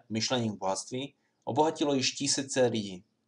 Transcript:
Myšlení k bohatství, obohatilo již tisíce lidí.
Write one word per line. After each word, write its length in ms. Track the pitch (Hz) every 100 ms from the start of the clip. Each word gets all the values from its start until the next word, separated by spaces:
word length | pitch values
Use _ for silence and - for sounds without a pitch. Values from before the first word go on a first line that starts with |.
| -
Myšlení 400 | 110 110 127 113
k 100 | 95
bohatství, 540 | 95 95 - 127 139 _ _ _
obohatilo 500 | - 123 156 160 147
již 180 | 135 123
tisíce 540 | - 139 - 135 131
lidí. 380 | 123 113 101 92 - _